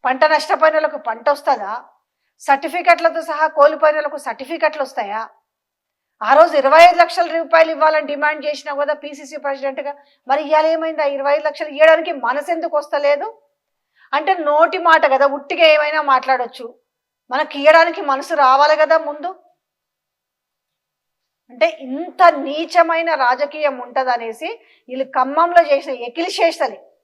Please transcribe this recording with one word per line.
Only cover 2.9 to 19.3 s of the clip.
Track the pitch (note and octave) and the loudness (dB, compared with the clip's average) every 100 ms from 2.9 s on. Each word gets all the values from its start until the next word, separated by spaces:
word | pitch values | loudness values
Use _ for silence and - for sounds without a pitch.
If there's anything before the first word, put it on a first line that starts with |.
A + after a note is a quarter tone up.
| E4+ E4 E4 D#4+ | 4 2 -2 -8
సహా | D4 D#4 D#4 | -2 -2 4
కోల్పోయిన | C#4+ D4+ D#4 D4+ | 4 6 0 0
వాళ్ళకు | D4 D4 C4+ | -6 -8 -10
సర్టిఫికెట్లు | A3+ C4+ E4 D#4 D4+ B3+ | -12 -10 -4 -4 -2 -8
వస్తాయా? | - G#3 G#3+ A3+ _ _ _ _ _ _ _ _ _ G#3+ | -6 -8 -8 -10 _ _ _ _ _ _ _ _ _ 2
ఆ | C#4 | 6
రోజు | E4+ D4 | 6 4
ఇరవై | C4+ D#4 F4 | 4 8 8
ఐదు | F4 | 6
లక్షల | E4+ - E4+ D#4+ | 0 0 -2 -2
రూపాయలు | E4 E4 D#4+ D4+ | 0 2 2 2
ఇవ్వాలని | D#4 D#4 C#4+ | 2 2 -2
డిమాండ్ | C#4+ D4 D4+ D4 | -4 -4 -4 -8
చేసినా | C#4+ D4+ C#4+ | -8 -8 -6
కదా | C#4+ D4 | -4 -4
పీసీసీ | D4 C#4+ C#4+ D#4 C#4 | -8 -16 -16 -10 -8
ప్రెసిడెంట్గా, | C#4 C4+ C4+ C#4+ C#4+ _ _ - | -6 -8 -8 -10 -12 _ _ -4
మరి | C#4 D4 | -4 0
ఇవాళ | D#4 D#4 D#4+ | 0 2 -2
ఏమైంది? | D#4+ D#4 C#4+ | -4 -2 -4
ఆ | C#4 | -2
ఇరవై | C#4 D4 | -2 0
ఐదు | D4+ | -2
లక్షలు | C#4+ D4+ C#4+ | -6 -10 4
ఇవ్వడానికి | D#4 D#4+ E4 D4 A#3+ | 4 4 0 -6 -4
మనసు | C#4 D4 E4+ | -6 -4 -6
ఎందుకు | E4 D4+ | -4 -6
వస్తలేదు? | D4 D4 C#4+ C#4+ G4 A4+ _ _ _ _ _ _ _ C#4+ | -4 -2 0 -2 -4 -12 _ _ _ _ _ _ _ -4
అంటే | D#4+ F#4 D4 | -2 -2 0
నోటి | D4 E4 F#4 F4 | 2 2 2 2
మాట | D#4+ C#4+ | 4 4
కదా, | C4 C#4 C#4 | 2 0 -2
ఉట్టిగా | - F4 D#4+ D4+ | -8 2 4 4
ఏమైనా | D4 D#4 D4 | 0 -2 0
మాట్లాడొచ్చు. | C4 C4 B3+ A#3 - A#3 _ _ _ _ _ _ | 0 0 -2 -2 -10 -18 _ _ _ _ _ _
మనకి | B3+ D4+ C#4+ | -6 -6 0
ఇయ్యడానికి | C#4+ E4 E4 E4 D4 | 4 4 4 -2 -4
మనసు | C4+ C#4+ D#4+ C4+ | -4 -4 0 4
రావాలి | C4+ D4 D4+ | 4 4 2
కదా | D4+ D#4+ D4+ | 2 0 -2
ముందు. | D4 E4+ | -10 -12